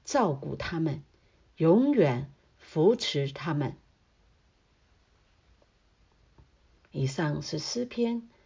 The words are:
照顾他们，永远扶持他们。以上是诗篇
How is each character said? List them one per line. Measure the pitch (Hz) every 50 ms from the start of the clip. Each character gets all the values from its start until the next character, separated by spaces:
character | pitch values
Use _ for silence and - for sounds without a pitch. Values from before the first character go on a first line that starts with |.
| _
照 | - - 269 220 165
顾 | 139 139 147 143 131
他 | - - - 170 160
们， | 160 151 139 - - _ _ _ _ _ _ _ _ _ _
永 | - 160 160 185 233 269 285
远 | 294 233 160 139 120 131 139 - - _ _ _ _
扶 | _ - - - 160 160 208 247
持 | - - - - 143 139 135
他 | 139 - 143 160
们。 | 147 147 131 - - - _ _ _ _ _ _ _ _ _ _ _ _ _ _ _ _ _ _ _ _ _ _ _ _ _ _ _ _ _ _ _ _ _ _ _ _ _ _ _ _ _ _ _ _ _ _ _ _ _ _ _ - - _ _ _ _ _ _ _ _ _
以 | - 147 135 131
上 | - - 156 151 151 151
是 | - - - -
诗 | - - - 240 247
篇 | 247 - 240 233 233 240 233 - - _ _ _